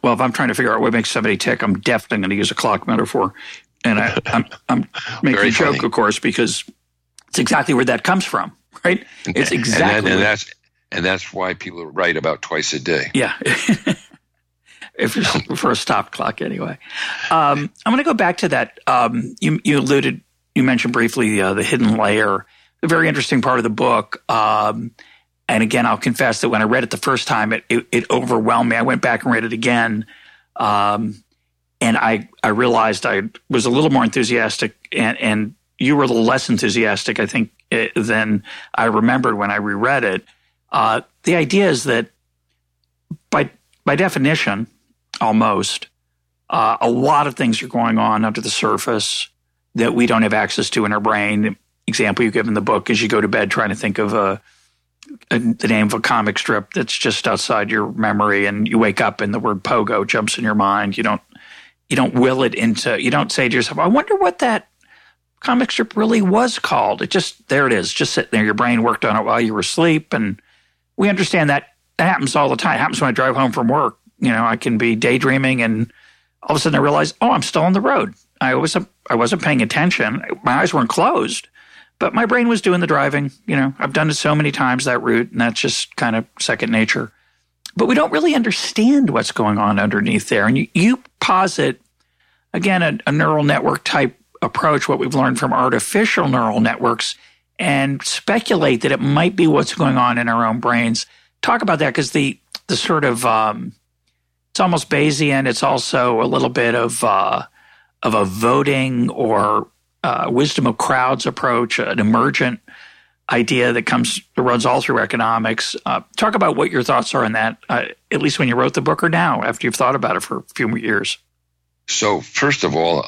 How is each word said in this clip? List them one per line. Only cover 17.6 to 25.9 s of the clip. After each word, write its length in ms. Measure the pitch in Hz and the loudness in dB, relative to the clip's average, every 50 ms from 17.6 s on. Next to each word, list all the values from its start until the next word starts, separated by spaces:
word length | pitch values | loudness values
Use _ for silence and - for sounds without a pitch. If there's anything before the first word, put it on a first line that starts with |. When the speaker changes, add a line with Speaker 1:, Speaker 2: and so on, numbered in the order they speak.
| 147 - _ - - | -2 -8 _ -8 -2
Speaker 1:
I'm 60 | 226 226 | 0 0
gonna 120 | 262 285 | 0 2
go 80 | 330 294 | 0 0
back 240 | 214 202 175 180 - | 2 0 0 0 0
to 100 | - 175 | -2 0
that. 300 | 139 123 120 - - - _ | 0 0 -2 -4 -8 -10 _
Um, 480 | - 131 123 123 117 117 120 110 - - - | 0 2 2 2 2 0 -2 -4 -6 -8 -4
you, 180 | - 156 156 - - | -2 -2 -2 0 0
you 140 | - 147 143 | 2 2 2
alluded, 420 | 131 131 143 139 - 135 - - _ _ _ _ _ _ _ | 2 4 2 2 2 0 -4 -6 _ _ _ _ _ _ _
you 80 | - 127 | 0 2
mentioned 300 | 131 127 120 117 120 120 | 2 2 0 0 -2 0
briefly, 480 | 113 117 117 - 139 120 107 107 101 | 0 0 0 0 0 0 0 2 0
uh, 140 | 95 95 98 | 0 0 0
the 80 | 101 95 | 0 -2
hidden 340 | - - 127 123 107 110 | 0 0 2 2 2 2
layer, 480 | 113 107 101 104 107 107 104 98 98 - _ _ _ _ _ _ _ - | 2 2 2 2 2 2 0 0 -2 -6 _ _ _ _ _ _ _ -2
a 40 | |
very 220 | 160 165 165 160 160 | 0 2 2 2 2
interesting 340 | 147 143 135 - - 131 113 | 0 -2 -2 0 0 0 2
part 160 | 139 127 120 | 2 0 2
of 40 | 110 | 0
the 60 | 117 | 0
book. 540 | 107 113 139 127 120 113 104 - - - _ _ | -2 0 0 2 2 0 0 -4 -10 -14 _ _
Um, 640 | 120 113 107 107 107 107 107 107 107 113 117 117 _ _ - _ _ _ _ _ _ _ _ - | 0 2 2 2 2 2 2 0 -2 -4 -8 -12 _ _ -20 _ _ _ _ _ _ _ _ -2
and 140 | 120 110 113 | 0 0 0
again, 220 | 107 - 127 117 | 2 2 0 2
I'll 140 | 117 | 2